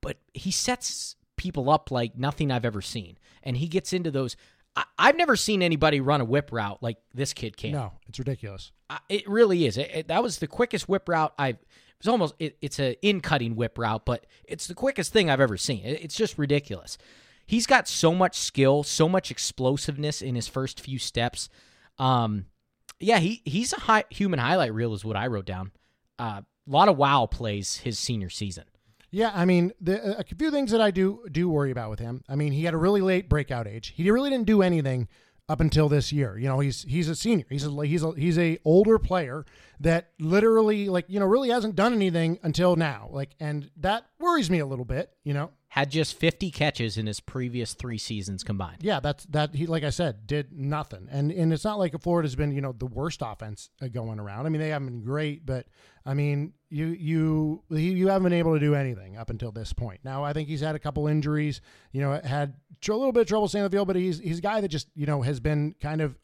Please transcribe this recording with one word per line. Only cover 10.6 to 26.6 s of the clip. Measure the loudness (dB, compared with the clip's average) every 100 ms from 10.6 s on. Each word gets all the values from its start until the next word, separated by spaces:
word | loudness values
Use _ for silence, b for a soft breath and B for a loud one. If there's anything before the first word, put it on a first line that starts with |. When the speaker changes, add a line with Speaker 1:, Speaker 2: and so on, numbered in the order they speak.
| -2 -2 -2
Speaker 1:
whip | -2 0
route | 0 0 0
I've, | -2 -2
it | _ _ _ _
was | 0
almost, | 2 2 -2
it, | -8 -6
it's | -10 -2
a | -2 0 0
in-cutting | 0 0 0 0 -2
whip | -4 -2
route, | -2 -2 -2
but | -6 _ b _
it's | -12 -10
the | -2
quickest | -2 0 0
thing | 2 4
I've | 4
ever | 4 2
seen. | -4 -4
It, | -4 -8
it's | -8 -2
just | -2 0
ridiculous. | 0 0 -2 -12 -12 -18 b b b b b
He's | -2 4
got | 4 2
so | 2 2
much | 4 2 2
skill, | -6 2 4 4
so | 0 2 2
much | 2 -2
explosiveness | -6 -8 -2 0 0 -4 -4 -6 -6
in | -4 -4
his | -4
first | -4 -6 -8
few | -10 -8
steps. | -4 -2 -2 -4 -12 b b b b _
Um, | 2 2 2 -2 -6 _ _ _ -20 -6
yeah, | 4 4
he, | 4 -2 -4
he's | -2 -2
a | -4
high, | 2 2 2
human | -2 0 0
highlight | 2 2 2
reel | 0 -2
is | -4 -4
what | -4
I | -2
wrote | -4 -6
down. | -8 -8 _ _ _ _ _
Uh, | -8 -8
a | -16 _